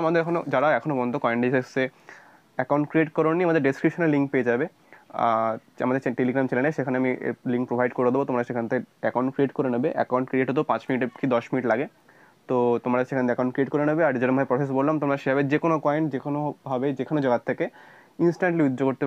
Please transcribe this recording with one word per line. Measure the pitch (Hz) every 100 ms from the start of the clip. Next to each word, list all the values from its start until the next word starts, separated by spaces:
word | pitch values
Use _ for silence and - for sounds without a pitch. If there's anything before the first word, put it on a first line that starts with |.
আমাদের | 165 170
এখনও, | 165 170 143
যারা | 131 143 127
এখনও | 156 135
পর্যন্ত | 123 120
CoinDeskএ | 123 117 120 127 123 - 127 - - - - - _ -
অ্যাকাউন্ট | - 143 147
ক্রিয়েট | 160 156 -
করোনি, | 156 165 175
আমাদের | 165 139
ডেসক্রিপশনে | 131 165 165 165
লিংক | 147 139
পেয়ে | 135 123
যাবে, | 120 165 - _ - -
আহ, | - 120 113 113 110 - - 127
আমাদের | 131
চে-, | 135 117
Telegram | 127 127 131
চ্যানেলে, | 123 143 160
সেখানে | 139 127
আমি | 131 123 - 117 131
লিংক | 120 123
প্রোভাইড | 120 123 -
করে | 123
দেবো, | 131 139
তোমরা | 123 120
সেখান | 120 113
থেকে | 127 - _
অ্যাকাউন্ট | 113 120 127
ক্রিয়েট | 135 139 -
করে | 143 120
নেবে। | 151 -
অ্যাকাউন্ট | - 127 127
ক্রিয়েট | 131 131
হতেও | 135 151
পাঁচ | 113 -
মিনিট | 131 127 -
কি | 139 120
দশ | -
মিনিট | 131 117
লাগে, | 113 165 - _ - - _ -
তো | 127 120 117
তোমরা | 127 123 127
সেখান | 135
থেকে | 123
অ্যাকাউন্ট | 120 127 127
ক্রিয়েট | 139
করে | 147 147
নেবে। | 156 160
আর | 131
যেরকমভাবে | 123 131 135
প্রসেস | 127 139 131
বললাম, | 143 156
তোমরা | 143 139
সেভাবে | - 135 143
যে | 147
কোনো | 170 160 151
কয়েন | 147 160
যে | 131 147
কোনোভাবে | 147 147 - - 127 139 135
যে | 127
কোনো | 151
জায়গার | 135 117 -
থেকে | 123 165 - - - - - 170
ইনস্ট্যান্টলি | 165 185 165 143
উইথড্র | 127 135
করতে | 131